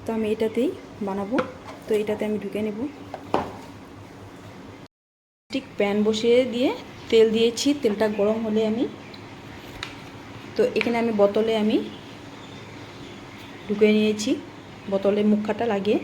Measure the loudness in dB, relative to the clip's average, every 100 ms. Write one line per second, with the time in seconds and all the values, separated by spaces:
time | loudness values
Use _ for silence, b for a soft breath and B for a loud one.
0 | -4 -2 0 2 0 2 0 0 -12 -8
1 | -4 -2 -2 -2 -2 -8 -16 -16 0 0
2 | 2 -2 0 -2 -4 -4 -4 -4 -6 -8
3 | -14 -14 -2 -2 -2 -10 -16 -18 -18 -20
4 | -20 -18 -18 -18 -18 -18 -18 -18 -20 _
5 | _ _ _ _ _ -8 -8 -2 0 4
6 | 2 2 6 6 4 2 0 0 -8 -16
7 | 4 6 8 6 4 4 0 2 2 2
8 | 0 4 2 2 2 2 2 2 -2 -4
9 | -16 -16 -16 -16 -16 -16 -16 -12 -12 -12
10 | -16 -16 -16 -16 -10 0 2 2 0 0
11 | 0 4 4 4 2 2 4 2 0 -10
12 | -14 -16 -16 -16 -16 -16 -16 -16 -16 -16
13 | -16 -16 -16 -16 -16 -16 -6 4 6 6
14 | 4 2 0 -2 -4 -16 -18 -14 -2 2
15 | 4 4 6 4 2 0 0 0 2 2